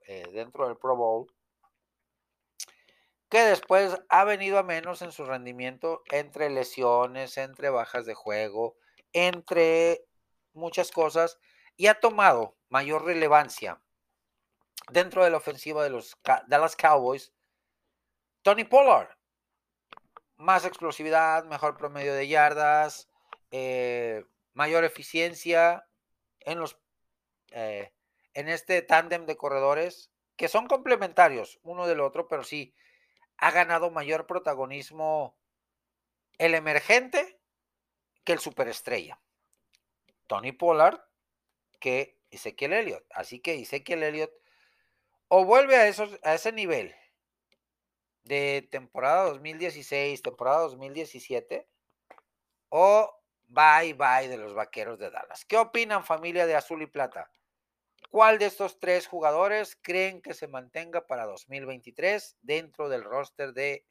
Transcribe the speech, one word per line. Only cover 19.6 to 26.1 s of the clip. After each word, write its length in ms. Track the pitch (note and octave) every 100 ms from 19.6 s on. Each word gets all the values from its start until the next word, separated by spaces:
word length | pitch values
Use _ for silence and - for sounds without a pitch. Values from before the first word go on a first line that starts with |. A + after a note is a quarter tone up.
| _ _ _ - _ - _ _
más 260 | E3 F#3
explosividad, 800 | F3+ - E3 C#3+ D#3 D#3+ D#3+ D#3+
mejor 320 | D#3+ C#3+ D3 C#3+
promedio 380 | D3 C#3+ C#3+
de 160 | C#3 C#3
yardas, 800 | D3+ D3 D3+ D3+ D3+ D3+ - - _ _ - _
eh, 720 | C3 C3 B2+ B2 B2 A#2 A2 - _ _
mayor 320 | B2 D3+ E3 E3
eficiencia 1000 | D#3+ C#3 D#3+ E3+ E3 E3+ E3 E3+ F3+ _ _ _